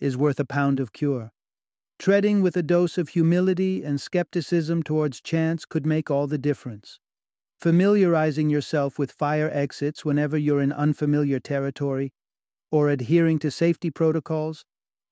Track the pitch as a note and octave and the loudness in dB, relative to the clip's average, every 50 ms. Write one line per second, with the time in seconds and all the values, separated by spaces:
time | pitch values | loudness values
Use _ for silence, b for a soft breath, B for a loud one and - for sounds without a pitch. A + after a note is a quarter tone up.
0 | C#3+ C#3 B2+ B2+ D3 D3 B2+ - C#3 - - C#3+ C#3+ C#3 C#3 C3+ C3 A2 - - | -4 -4 -2 0 0 0 0 -2 -4 -4 -2 -2 0 0 0 -2 -4 -6 -6 -4
1 | D3+ C#3+ C3+ B2 A2 A2 - _ _ _ _ _ _ _ _ _ _ _ _ - | -4 -2 -2 -4 -6 -12 -16 _ _ _ _ _ _ _ _ _ _ _ _ -4
2 | - F#3+ G3+ G3+ G3+ G#3 G#3 G3+ F#3+ F3+ - F3+ E3 C#3+ F3 F3 F3+ E3 - F#3 | 0 2 4 4 4 2 2 2 2 2 0 0 0 2 2 2 2 2 0 -4
3 | D#3 - - F3 D#3+ E3 F3 F3+ F#3 F#3+ F#3 F3 F#3+ F#3+ F#3+ F#3+ - D3+ C#3+ C3+ | -4 -2 0 2 2 4 4 4 2 2 2 2 0 0 -2 -2 -4 -4 -4 -4
4 | - - - F3 F3 - - F3+ D3+ - F3+ E3+ D#3 D#3 E3+ E3+ D3+ - D3+ D#3 | -4 -4 -2 -2 -2 -2 -4 -6 -2 0 0 0 0 0 -2 -2 -2 -2 0 0
5 | D3+ D3 C3 - - - E3 E3 D#3+ D#3+ E3+ D#3+ - - - D#3+ C#3 D#3 D#3 D#3 | 0 -2 -4 -8 -6 -4 -2 0 0 0 -2 -4 -6 -6 -4 -2 0 0 0 0
6 | D3 - C#3+ C#3 D3 C#3 D3+ C#3 B2 D3 C#3 - - C3 A2 G#2 - - - - | 0 -2 -2 -2 0 -2 -4 -2 -2 -2 -2 -2 -6 -10 -12 -12 -16 -20 -20 -20
7 | _ _ _ _ _ _ _ _ _ _ _ _ - E3+ E3 F3 F#3+ G3+ G#3 G#3 | _ _ _ _ _ _ _ _ _ _ _ _ 0 2 4 4 4 4 4 4
8 | F#3+ F3 E3 D#3+ D#3 D#3 C3+ D3+ D3+ D3+ D3 D3 C3 - - D3 C#3+ C3+ - - | 4 4 4 2 2 0 0 0 0 0 0 0 -2 -2 -2 -2 -2 -2 -2 -4
9 | C#3+ - - - D3+ C#3+ D3+ D3+ D3+ D#3 - C#3+ C#3+ C#3 - - C#3+ D3+ D#3 - | -6 -6 -4 -4 -2 0 0 0 -2 -2 -2 -2 -4 -4 -4 -4 -6 -6 -4 -4
10 | - D3+ C#3+ D3 D3+ C#3 D3+ D#3 D3+ D3 C#3+ C#3+ C#3 C#3 D3 C#3+ D3 D3+ D3 - | -4 -2 0 0 0 0 -2 0 0 0 2 2 2 0 0 0 0 0 0 0
11 | D#3 C#3+ D3 D3 D3 C#3 C3+ B2+ - - C#3+ C#3 C#3 C#3 C3 - C#3+ C#3 C3+ C3+ | 0 0 2 2 0 0 -2 -4 -4 -4 -4 -4 -4 -4 -4 -4 -4 -4 -2 -4
12 | C#3 C3+ - _ _ _ _ _ _ _ _ _ _ _ - D3+ D3 D3 C#3+ C3 | -4 -6 -8 _ _ _ _ _ _ _ _ _ _ _ 0 2 2 2 2 0
13 | B2 A2 E3 E3+ E3 E3 D#3+ D3+ - D3 - - E3+ E3+ E3 - - E3 - - | 0 2 2 4 4 4 2 0 -2 -4 -2 0 0 0 0 0 -4 -6 -2 0
14 | E3 D#3+ D#3 D#3+ - - D#3+ D#3 D#3 D#3+ D#3 - - _ _ _ _ _ _ _ | 0 2 0 0 -4 -4 -6 -4 -6 -6 -8 -12 -18 _ _ _ _ _ _ _
15 | _ _ | _ _